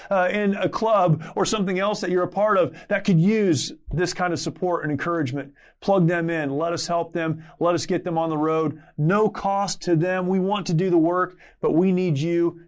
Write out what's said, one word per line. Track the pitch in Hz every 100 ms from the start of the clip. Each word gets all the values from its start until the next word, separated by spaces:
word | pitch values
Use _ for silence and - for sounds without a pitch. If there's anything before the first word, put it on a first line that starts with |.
| -
uh, | 196 185
in | 202 202
a | 196 185
club, | - 220 208 180 156 - -
or |
something | - 220 196 185
else | 196 202
that | 185
you're | 180
a | 180
part | 196 214 196
of | 165 - -
that | 196
could | 196 170
use | 180 220 196 139 - - -
this | 143 175
kind | - 180
of | 165
support | 165 - 185 170
and | 151
encouragement. | 147 170 170 135 139 - - - _
Plug | - 196 165
them | 175 165
in. | 165 143 139
Let | 165
us | 170 -
help | 170 160
them. | 170 160 156 - -
Let | 170
us | 175
get | - 175
them | 180 165
on | 165
the | 156
road. | 156 160 156 160 - -
No | 151 202 214
cost | - 196 196 202 -
to | 180
them. | 165 180 185 180
We | 190
want | 185 202 180
to |
do | 165 185
the | 170
work, | 160 180 180 - - _
but | 156
we | 151 190
need | 185 185 139
you | 165 170 170 160